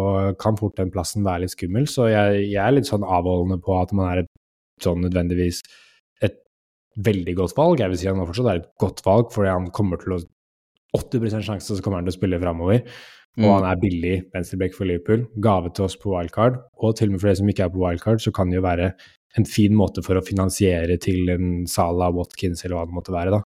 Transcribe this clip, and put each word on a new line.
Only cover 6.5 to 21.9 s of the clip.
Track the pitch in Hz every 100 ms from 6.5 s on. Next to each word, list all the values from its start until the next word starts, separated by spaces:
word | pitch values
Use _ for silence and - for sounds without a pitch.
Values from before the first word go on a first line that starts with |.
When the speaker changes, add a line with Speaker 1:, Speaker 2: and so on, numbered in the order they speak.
| _ _ _ _ -
Speaker 1:
veldig | 104 101 87 90
godt | 90 -
valg. | 165 160
Jeg | 98
vil | 92
si | 92
han | 95
fortsatt | 85 95 123
er | 87
et | - -
godt | 101 -
valg, | 95 107 117
fordi | 113 98
han | 90 90 -
kommer | 101 85
til | - 90
å, | 85 _ _ _ _ _ _ -
åtti | - 123
prosent | 110 107 101
sjanse, | 98 - 101
så |
kommer | 101 92
han | 90
til | 82
å |
spille | 98 87
fremover. | 87 82 87 120 - - - - _ -
Og |
Speaker 2:
Mm. | 107
Speaker 1:
han | 98 92
er | 92
billig | 98 87 87 92 92
venstreback | 92 87 95 92
for | - 95
Liverpool. | 87 - 113 120 113
Gave | 110 101 87
til | -
oss | 95
på | - 101
wildcard. | 90 85 - 120 127 - -
Og | 110 110
til | 107
og |
med | 95
for | 101
dere | 92
som | 104
ikke | 95
er | 90
på | 90
wildcard, | 90 87 - 113
så | -
kan | - 92
det | 90
jo |
være | 92 87 92 - - _ _ -
en | 104
fin | - 101
måte | 107 95 -
for | 85 92
å | 90
finansiere | 98 95 - 98 85 85 87
til | - 92 90
en | 90 90 87 87
Salah, | - 87